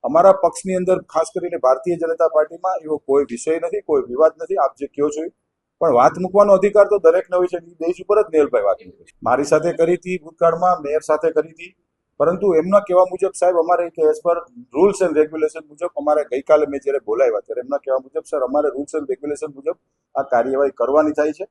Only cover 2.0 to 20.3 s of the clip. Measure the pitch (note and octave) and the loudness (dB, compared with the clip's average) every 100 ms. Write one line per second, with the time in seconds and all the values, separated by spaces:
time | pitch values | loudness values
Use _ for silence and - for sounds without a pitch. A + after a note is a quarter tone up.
2 | E3 E3 D#3+ D#3 D#3 - F#3+ F#3 D#3 D3+ | -4 0 2 2 -2 -4 -6 -6 -6 -8
3 | - C#3 C#3 - - D#3+ E3+ G3+ - C#3+ | 0 0 0 -6 -4 -4 -4 -6 -2 -2
4 | A#2+ B2 D#3+ D#3+ E3 F#3+ C#3 _ C#3+ - | -2 2 2 0 -8 -2 -2 _ -12 -4
5 | D3 D3 D#3+ _ _ _ _ _ E3 A#2+ | -4 -4 -10 _ _ _ _ _ 0 4
6 | C#3+ - F3+ F#3+ G3+ F#3+ G3+ G#3 G3+ G3+ | 2 2 -2 2 4 4 4 4 4 4
7 | E3 F3 - F3+ F3+ F3 E3+ _ E3 F3+ | 4 4 0 -2 -2 -4 -12 _ -6 -6
8 | - G#3 G3 D#3 C#3 A#2+ G2+ F#2 F2+ _ | 0 0 2 0 2 0 0 -2 -6 _
9 | _ _ A2+ B2+ D3 D#3 E3+ D#3+ E3 F3 | _ _ -2 -2 2 0 0 0 0 0
10 | F3+ F#3 D3+ _ E3+ E3 F3+ E3+ C#3+ D#3 | -4 -10 -10 _ 0 2 0 0 -2 -4
11 | - D3+ D#3+ D#3 D#3 E3 F3+ _ _ _ | -2 0 0 -2 -4 -12 -20 _ _ _
12 | _ _ D3 F#3 G3 D#3+ F3 G3+ G3+ F3+ | _ _ -2 0 2 2 2 0 2 2
13 | F#3 F3+ F#3+ - F3+ F3 D#3+ F3 E3+ E3 | 2 0 -6 0 0 2 0 -2 -2 0
14 | D#3 D#3 F3 E3+ - A#2+ B2 C3+ G3+ F#3+ | 0 0 -2 -2 -6 -20 -10 2 2 2
15 | F3+ D3+ D3+ D#3 D#3 D#3+ D3+ D3 F3 - | -2 0 -2 -2 -4 -6 -18 -10 -10 -6
16 | D3 D3+ C#3+ C3 - D3+ C#3+ C#3 C#3 C#3 | -2 -2 -2 -6 2 2 2 -4 -4 -4
17 | G2+ A2+ B2+ G#2 _ A2+ B2 C#3+ C#3 C3 | -4 0 0 0 _ -10 -6 -8 -4 -4
18 | C3 D#3+ - D3+ B2+ D3 D3+ B2+ C#3+ D#3 | -4 -12 -6 -4 -2 -2 -2 -4 -8 -8
19 | C#3 - D3 C#3+ D#3 C3+ C#3+ F3+ _ _ | -6 -8 -8 -8 -10 -8 -8 -10 _ _
20 | _ - C#3 | _ -8 -2